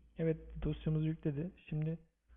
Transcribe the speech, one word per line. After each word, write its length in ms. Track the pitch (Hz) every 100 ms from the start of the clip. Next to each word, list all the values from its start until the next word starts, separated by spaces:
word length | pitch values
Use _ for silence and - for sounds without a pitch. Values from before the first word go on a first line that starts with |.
| - -
Evet, 460 | 160 160 - -
dosyamızı 420 | 151 151 - 156 156
yükledi. 460 | 160 160 143 170 - -
Şimdi 300 | 156 156 165 - _ _